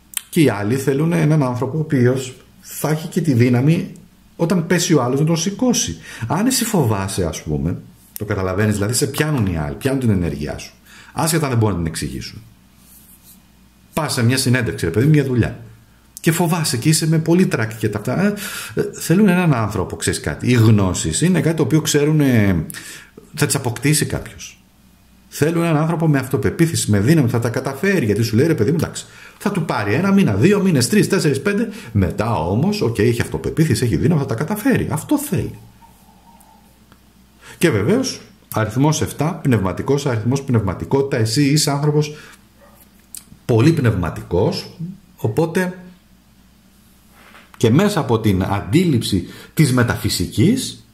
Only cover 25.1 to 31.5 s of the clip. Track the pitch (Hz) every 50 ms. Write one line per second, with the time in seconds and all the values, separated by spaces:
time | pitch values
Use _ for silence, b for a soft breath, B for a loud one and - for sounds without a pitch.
25.1 | _ _ _ _ - - 143 156 170 165 170 170 160 147 156 165 170 160 165 156
26.1 | 147 135 123 - - 120 110 95 - - 170 160 - 110 - 110 107 101 98 127
27.1 | 170 160 131 113 113 117 117 123 113 131 - - - - - 196 196 175 123 107
28.1 | 98 107 113 110 - 110 - 113 117 - 107 - 160 160 - 78 - - - B
29.1 | B B B B B B - 208 202 196 156 - 151 120 104 101 104 143 190 196
30.1 | 196 196 190 135 104 95 113 190 208 190 180 190 170 127 117 - - 208 156 -
31.1 | 190 185 - 156 131 107 - 202